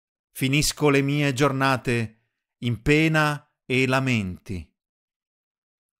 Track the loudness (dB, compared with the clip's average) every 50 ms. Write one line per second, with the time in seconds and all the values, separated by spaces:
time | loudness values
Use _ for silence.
0 | _ _ _ _ _ _ _ -4 -2 0 2 2 0 0 -2 0 2 2 4 2
1 | 2 0 0 0 0 -2 0 0 0 0 0 0 0 0 0 0 -2 -2 -2 -2
2 | -4 -6 -8 _ _ _ _ _ _ _ _ _ -6 -6 -6 -4 0 2 2 4
3 | 4 2 2 2 0 0 -2 -4 -10 _ _ _ _ -2 0 0 2 2 0 0
4 | 0 0 0 0 -2 -4 -6 -10 -12 -12 -10 -10 -10 -14 _ _ _ _ _ _
5 | _ _ _ _ _ _ _ _ _ _ _ _ _ _ _ _ _ _ _